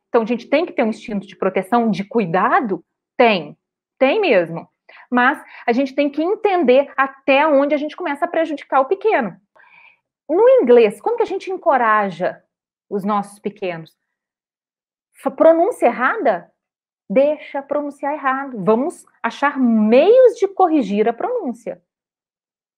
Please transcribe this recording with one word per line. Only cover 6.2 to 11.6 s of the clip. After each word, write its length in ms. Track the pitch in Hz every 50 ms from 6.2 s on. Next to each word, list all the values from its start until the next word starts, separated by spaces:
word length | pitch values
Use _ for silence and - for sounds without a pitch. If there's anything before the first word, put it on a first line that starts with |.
entender 720 | 320 359 440 427 - 415 370 349 311 226 247 277 285 277 -
até 500 | - 277 269 - - _ 285 269 277 302
onde 280 | 320 285 269 285 285 302
a 40 | 277
gente 180 | 302 302 -
começa 280 | - 359 311 285 277 349
a 40 | 339
prejudicar 520 | - 330 320 311 294 - - - 311 269
o 60 | 269
pequeno. 500 | 269 381 381 - 440 392 294 226 185 170 - _ _ _ _ _ _ _ _ _ _ _ _ _ _ _ _ _ -
No 200 | 311 370 453 508 539 508
inglês, 400 | 330 233 240 233 226 202 226 -
como 160 | - - 480
que 60 | 466
a 40 | 415
gente 240 | - 370 370 - 359
encoraja 920 | 381 -